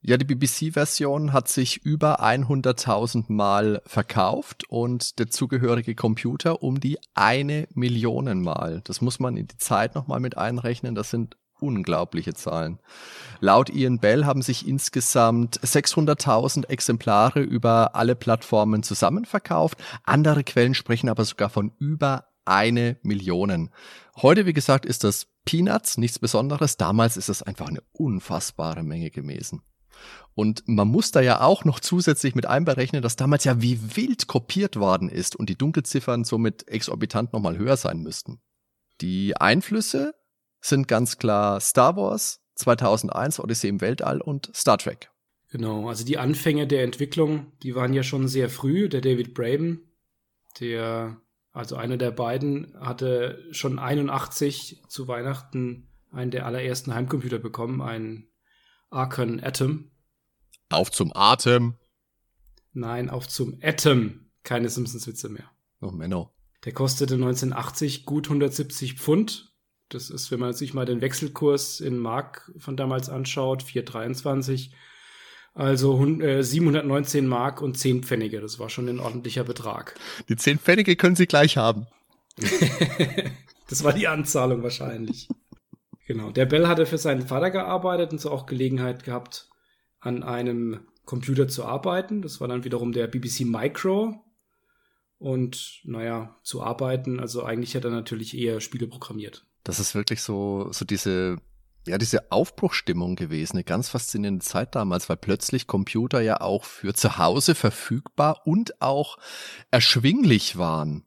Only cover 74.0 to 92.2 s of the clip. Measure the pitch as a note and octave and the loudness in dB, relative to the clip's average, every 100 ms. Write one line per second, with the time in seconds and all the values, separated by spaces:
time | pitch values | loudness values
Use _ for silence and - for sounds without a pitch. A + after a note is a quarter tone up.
74 | A#2 C3 D3 C3+ C3 C3 - - - - | -6 -6 -2 -2 -2 -4 -6 -18 -20 -20
75 | - - - - - - C#3 C3+ C3+ C3 | -20 -20 -20 -20 -20 -4 0 2 4 4
76 | C#3 D#3+ D#3+ C3+ B2+ C#3+ E3+ D3 D3 C#3 | 4 2 2 2 0 2 4 2 2 0
77 | C#3 D3 C3+ B2 B2+ C3+ C#3+ B2+ C3+ B2+ | 0 0 2 0 -2 -4 -6 -2 0 0
78 | B2+ A#2+ A2 G#2+ G#2+ - A2 - B2 B2 | 0 -2 -2 -6 -10 -12 -10 -6 -6 -4
79 | B2+ A#2+ A#2+ C3 A#2 B2 A2+ - - - | -6 -8 -8 -6 -6 -6 -8 -10 -12 -16
80 | - - - A2+ - D3 - F#3 G3 F3 | -16 -16 -4 0 2 2 4 4 6 6
81 | F3+ F3+ F3+ D3 D3 - A2+ G#2+ A#2 _ | 6 6 6 6 6 6 2 0 -6 _
82 | _ _ _ - A2 F#4 F3 - E3+ - | _ _ _ -6 -2 2 2 2 -2 0
83 | D3+ - - - - _ - C3+ D3 D3+ | -2 -2 -6 -10 -20 _ -8 0 2 2
84 | F#3+ D#3 D3 D3 B2+ A#2+ A#2+ A#2+ C3+ A2+ | 0 -2 -2 0 0 0 -4 -6 -8 -8
85 | A2+ - - - _ - _ - _ - | -8 -10 -8 -12 _ -20 _ -20 _ -20
86 | _ A#2 G#2+ A2 C3 D3+ E3+ E3 D#3+ E3 | _ -8 -4 0 2 6 4 4 2 2
87 | D#3 C3 B2+ C3+ F3+ F#3+ F#3 F#3 F#3 F3 | 0 -2 -2 0 0 0 -2 -2 0 0
88 | E3 D#3 D3+ C#3 - C3 C3 C3 B2+ B2 | -2 -4 -4 -6 -6 -2 0 0 -4 -6
89 | - B2 A#2+ - - _ _ _ _ _ | -8 -8 -10 -18 -18 _ _ _ _ _
90 | B2 B2 - A#2+ B2 A#2+ A#2 A2 - _ | -6 -6 -4 -2 0 0 -2 -4 -12 _
91 | - B2+ B2+ C3+ C3 C3 A2+ C3 F#3 F3+ | -8 -6 0 2 2 0 -4 -4 -2 -2
92 | F#3+ G#3 | -2 -4